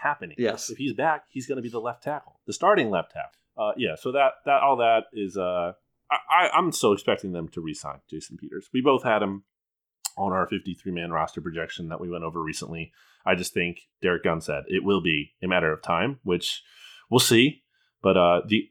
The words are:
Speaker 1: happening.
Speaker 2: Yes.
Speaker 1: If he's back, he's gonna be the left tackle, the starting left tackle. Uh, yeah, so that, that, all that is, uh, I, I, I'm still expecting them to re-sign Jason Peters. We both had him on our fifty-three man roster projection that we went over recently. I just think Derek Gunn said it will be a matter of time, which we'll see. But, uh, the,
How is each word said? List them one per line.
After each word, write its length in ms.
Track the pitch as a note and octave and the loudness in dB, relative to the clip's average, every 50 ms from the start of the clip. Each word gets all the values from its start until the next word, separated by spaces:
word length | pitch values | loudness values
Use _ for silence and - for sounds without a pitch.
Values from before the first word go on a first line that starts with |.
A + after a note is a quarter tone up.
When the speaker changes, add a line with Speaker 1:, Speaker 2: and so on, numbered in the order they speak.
Speaker 1:
happening. 340 | - D#3 C#3+ - D#3 - D3 - | -4 -4 -2 -4 -6 -10 -6 -2
Speaker 2:
Yes. 300 | A#2+ G#2+ - - - - | -2 -2 -2 -4 -8 -10
Speaker 1:
If 80 | A2+ - | -10 -8
he's 160 | C3+ C#3 G#2+ | -6 -6 -4
back, 320 | G#2 C3+ D#3+ D#3 D3 - _ | 0 0 0 0 0 -4 _
he's 160 | - C3+ B2 - | -12 -10 -8 -6
gonna 140 | C#3 C3 | -6 -6
be 80 | A#2 A#2+ | -6 -8
the 100 | A2+ A#2 | -8 -6
left 240 | A2 A#2+ A#2 - - | -6 -6 -8 -8 -8
tackle, 360 | C#3+ D3+ C#3+ - - _ _ _ - | -8 -8 -8 -10 -14 _ _ _ -10
the 60 | G2+ | -4
starting 360 | - - F#3 G#3+ F#3 C3+ A2 | 0 4 4 4 4 4 2
left 220 | G2 E2+ D#2+ - | 2 0 -2 -2
tackle. 200 | - D#2+ C#2 - _ _ _ _ _ - | -6 -12 -12 -12 _ _ _ _ _ -4
Uh, 160 | A2 G#2+ - - | -2 -2 -2 -2
yeah, 180 | A#2+ F#2 D#2 | -2 -4 -4
so 180 | D#2 - C3 B2+ | -4 -6 -2 2
that, 180 | C#3+ C#3 C3 - - - | 2 2 2 2 0 0
that, 180 | D3 C#3 C#3 - | 2 2 4 4
all 140 | C#3 C3+ A#2+ | 4 4 4
that 260 | A#2+ A#2 A2+ A2 G#2+ - - | 4 4 4 4 2 -2 -6
is, 240 | A2 G2+ F#2+ F2+ G2 | -6 -6 -6 -4 -4
uh, 360 | F#2 F2+ F2+ F2+ F2 F2 F#2 _ _ _ _ _ _ - | -2 -2 -2 -2 -2 -4 -6 _ _ _ _ _ _ -4
I, 80 | - - - - | -4 -4 0 2
I, 180 | D3+ F3 F3+ - - | 2 2 4 4 2
I'm 180 | D#3+ F3+ E3+ | 2 0 0
still 220 | D#3 - - A2+ G2+ | 0 0 2 2 2
expecting 400 | G2 - - G#2 - - F#2+ F2+ | 2 0 -2 -2 -2 -4 -6 -8
them 160 | E2+ E2 E2 | -8 -8 -10
to 120 | - F2 | -10 -10
re-sign 380 | E2 D#2+ D2+ - - D2 C#2+ C#2 _ _ | -10 -8 -10 -10 -10 -12 -14 -14 _ _
Jason 280 | D#2+ D#2 - - D2+ - | -16 -16 -14 -16 -18 -18
Peters. 320 | - D2 D2+ F#2+ - _ - | -16 -12 -12 -12 -10 _ -4
We 80 | C3 | 0
both 220 | B2+ D3 C3+ B2+ - | 2 2 2 2 2
had 180 | B2 A2 G#2+ | 2 2 2
him 220 | G#2 G2 G2 G2 - _ _ _ _ _ _ _ _ _ _ _ - - - - | 2 0 -4 -6 -12 _ _ _ _ _ _ _ _ _ _ _ -14 -12 -8 -4
on 140 | G2 G2 F2+ | -4 -2 0
our 140 | F#2+ F2 - | 0 0 -2
fifty-three 440 | G#2+ F#2+ - F#2 F2 - - F#2+ | -2 -6 -6 -8 -10 -10 -8 -8
man 200 | F2+ E2+ E2+ E2+ | -6 -6 -6 -4
roster 300 | E2 D#2+ D#2+ E2+ - - | -2 -2 -2 -2 -4 -8
projection 480 | D#2+ F2 E2 E2 D#2+ D#2+ - - F2 D#2+ | -10 -8 -8 -8 -8 -8 -8 -10 -10 -10
that 100 | E2 - | -10 -8
we 80 | F2+ F2 | -8 -8
went 140 | F2 E2+ E2 | -8 -8 -8
over 180 | D#2+ D#2+ E2+ | -6 -6 -6
recently. 500 | D#2+ D#2 D#2 - - - E2+ E2 E2 - _ _ _ _ _ _ - | -6 -6 -6 -8 -10 -10 -10 -10 -12 -12 _ _ _ _ _ _ 0
I 100 | G2 F#2+ | 0 0
just 180 | F2 F2+ - - | 0 0 -2 -2
think 280 | G#2 F2 F2 E2+ - - _ _ _ | -2 -2 -2 -4 -8 -14 _ _ _
Derek 220 | - F#2 F2 E2 - | 0 0 0 2 2
Gunn 180 | F2+ E2 E2 | 0 0 0
said 220 | D#2+ - D2+ C#2 C#2 - | -2 -4 -6 -6 -4 -4
it 160 | F#2 F#2 - | -4 -2 0
will 180 | G2 G2+ F#2 | 2 0 2
be 320 | E2 E2+ D#2+ D2 D2 - _ _ - | 2 0 0 0 -2 -6 _ _ -4
a 40 | F#2 | 0
matter 240 | F#2 F2+ E2 D#2 | 0 2 2 2
of 100 | D#2 D#2 | 0 -2
time, 380 | - - F2 - G2 B2+ C#3 - - | -2 -2 0 0 0 -2 -4 -6 -4
which 400 | G2 F2 E2+ - - - - - _ _ - - - - - - - | -2 -2 -2 -2 -4 -8 -8 -12 _ _ -20 -20 -20 -20 -20 -4 2
we'll 100 | A2+ A#2+ | 2 4
see. 440 | A#2 - A#2+ A2+ B2+ D3 D#3 - _ _ _ _ _ _ _ _ | 4 6 6 6 6 6 2 -2 _ _ _ _ _ _ _ _
But, 160 | - G2 F#2 F#2 | 2 4 6 6
uh, 240 | F2 F2 F2 E2+ - G#2+ | 6 6 4 4 2 0
the, 200 | G#2+ A2+ - - | 0 -2 -2 -2